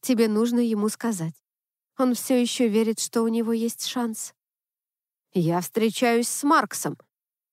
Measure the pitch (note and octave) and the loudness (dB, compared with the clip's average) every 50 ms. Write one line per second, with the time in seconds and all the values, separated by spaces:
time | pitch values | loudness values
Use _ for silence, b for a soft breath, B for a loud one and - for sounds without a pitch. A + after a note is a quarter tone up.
0 | - - B3+ G#3+ A#3 G#3+ G#3+ G#3+ A3+ A#3+ A#3+ A#3+ A#3+ A#3 A3 G#3 G#3 G#3+ - - | -2 0 2 2 4 2 4 2 2 2 2 2 2 2 0 0 0 -2 -2 -2
1 | - - G#3+ F3 D#3+ E3 - - _ _ _ _ _ _ _ _ _ _ _ - | -4 -4 -2 -2 -4 -6 -8 -12 _ _ _ _ _ _ _ _ _ _ _ 0
2 | C4 B3+ A#3+ - - - C4 B3 B3 A3+ - - B3+ A3+ G3+ A3 A3+ A3 A3 - | 0 0 0 -2 0 0 2 2 2 0 0 0 0 2 2 2 2 2 -2 -4
3 | - - - A#3 A3+ A3+ A3+ A#3 A3+ A3 A#3 A3+ A3+ A#3 - - - - - B3+ | -6 -4 -2 0 0 0 0 0 0 0 -2 -2 -2 -4 -4 -6 -8 -6 -4 -2
4 | A#3 A#3 A3 - - - - _ _ _ _ _ _ _ _ _ _ _ _ _ | -4 -4 -4 -8 -12 -14 -14 _ _ _ _ _ _ _ _ _ _ _ _ _
5 | _ _ _ _ _ _ _ F#3 E3 E3 E3+ F3+ E3+ - - A3+ A3 A3+ - - | _ _ _ _ _ _ _ 0 2 2 0 0 -2 -2 -2 0 0 0 0 2
6 | B3+ A#3+ A#3 A#3 A#3+ - - - - C#4+ D#4+ D4+ A3 - - - - D3+ - - | 2 2 2 2 0 -2 -4 -2 2 4 4 4 2 0 -6 -6 -6 -6 -8 -8
7 | _ _ _ _ _ _ _ _ _ _ | _ _ _ _ _ _ _ _ _ _